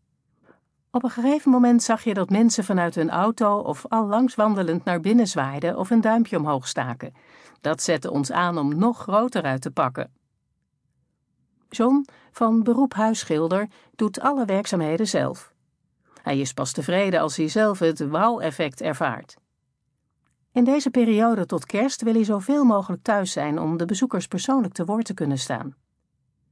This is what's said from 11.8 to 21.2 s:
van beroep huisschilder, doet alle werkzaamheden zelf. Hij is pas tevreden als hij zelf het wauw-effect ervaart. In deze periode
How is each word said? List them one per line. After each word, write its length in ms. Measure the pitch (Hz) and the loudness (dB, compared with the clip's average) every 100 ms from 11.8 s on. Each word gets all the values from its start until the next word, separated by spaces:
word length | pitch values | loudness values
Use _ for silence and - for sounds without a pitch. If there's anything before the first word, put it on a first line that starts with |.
| 233 277 277 - _ | 2 2 0 -10 _
van 300 | - 226 226 | -2 2 2
beroep 320 | 220 233 269 | 2 2 2
huisschilder, 760 | 190 220 220 - 151 165 185 208 - _ _ | 2 0 0 -2 0 0 0 -2 -10 _ _
doet 240 | 214 196 | -4 0
alle 240 | 269 285 | -2 0
werkzaamheden 640 | 220 190 214 185 156 165 208 | 0 -2 0 -2 -2 -2 0
zelf. 420 | 175 131 139 - _ _ _ _ _ _ - | 0 -2 -6 -16 _ _ _ _ _ _ -14
Hij 160 | - 139 | -4 -2
is 120 | 135 | -2
pas 200 | - 131 | -4 -6
tevreden 480 | - 143 175 196 175 | -6 -2 0 2 0
als 160 | 151 - | 0 -2
hij 120 | 156 | -2
zelf 300 | 214 214 190 | 2 0 2
het 200 | 165 156 | 0 0
wauw-effect 840 | 147 156 214 233 165 143 156 - | -4 0 0 0 -6 -4 -6 -4
ervaart. 560 | 160 - 156 117 - - _ _ _ _ _ _ _ _ _ _ _ | -6 -2 -4 -4 -12 -20 _ _ _ _ _ _ _ _ _ _ _
In 120 | 247 | 0
deze 260 | 247 294 277 | 2 2 2
periode 560 | 254 226 214 | 2 2 4